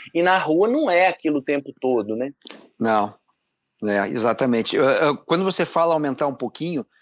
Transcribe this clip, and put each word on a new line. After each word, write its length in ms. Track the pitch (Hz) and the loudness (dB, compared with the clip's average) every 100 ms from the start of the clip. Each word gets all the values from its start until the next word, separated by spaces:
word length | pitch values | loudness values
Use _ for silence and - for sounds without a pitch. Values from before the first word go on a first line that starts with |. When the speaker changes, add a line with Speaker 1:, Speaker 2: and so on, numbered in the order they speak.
| - | -6
Speaker 1:
E 80 | 165 | 0
na 160 | 175 190 | 2 2
rua 300 | 151 160 220 | 2 2 2
não 240 | 277 285 | 2 2
é 160 | 175 185 | 4 2
aquilo 300 | 175 160 147 | 2 -2 -2
o 60 | |
tempo 280 | 135 143 139 - | -2 -4 -4 -6
todo, 340 | 131 123 101 110 | -2 0 -2 -4
né? 160 | 135 - - - - - | -6 -10 -20 -20 -18 -6
Speaker 2:
Não, 360 | 113 107 104 - _ _ _ _ _ - 107 | 0 2 0 -6 _ _ _ _ _ -8 -2
é, 240 | 101 101 | -2 -2
exatamente. 640 | 120 113 110 135 117 110 - | 0 0 0 0 0 0 2
Eu, 80 | |
eu, 340 | 135 123 151 135 | 2 2 2 0
quando 280 | - 170 190 | -2 -2 0
você 200 | 185 170 | -2 -2
fala 280 | 170 170 | 0 2
aumentar 340 | 160 147 131 147 | 2 -2 -2 -4
um 80 | 131 | -4
pouquinho, 500 | 117 - 165 160 - _ | -8 -6 -6 -6 -8 _